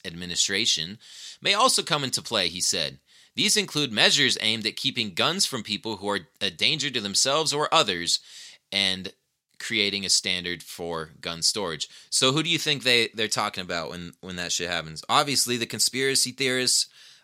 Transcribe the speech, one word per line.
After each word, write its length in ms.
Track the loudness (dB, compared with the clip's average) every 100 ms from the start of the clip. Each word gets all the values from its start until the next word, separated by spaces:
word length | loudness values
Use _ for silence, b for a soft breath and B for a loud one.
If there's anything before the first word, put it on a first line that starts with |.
| -6
administration 960 | -10 -4 -2 0 2 2 0 -2 -10 B B B B
may 120 | 0 4
also 260 | 4 2
come 220 | 0 0
into 180 | 0 -4
play," 280 | 0 0 0
he 120 | 0
said. 380 | 0 0 -2 -6 b b b
"These 240 | -2 2 2
include 340 | 0 0 0
measures 460 | 4 6 6 4 4
aimed 260 | 0 0 -2
at 80 | -2
keeping 400 | -2 -2 -2 2
guns 300 | 2 2 0
from 160 | -2
people 340 | -4 -4 -4 -4
who 120 | -2
are 180 | -2 -4 -6
a 120 | -6
danger 400 | 0 0 2 -2
to 100 | -4
themselves 520 | 0 2 2 2 2
or 200 | 0 2
others 460 | 4 4 2 0 -2 B B B B _
and 420 | 0 0 0 -6 -14 _ _ _ -12
creating 440 | -2 0 2 0
a 60 | 0
standard 540 | 0 0 -2 -4 -8
for 480 | -10 -10 -6 -6 -8 -10
gun 200 | -10 -2
storage." 440 | -2 0 -4 -6 -8 B B
So 220 | 2 4
who 100 | 2
do 60 | 0
you 80 | 0
think 260 | 0 0
they, 260 | 2 4 2
they're 140 | 0 -2
talking 360 | 0 -2 -4
about 280 | -4 -4 -4
when, 220 | -8 -10 -12
when 140 | -10 -8
that 140 | -4
shit 180 | -2 -2
happens? 340 | -4 -4 -8 0
Obviously, 500 | 2 4 2 0 0
the 100 | -2
conspiracy 640 | 0 0 0 0 2 0
theorists, 560 | 0 0 2 2 2 0 B B B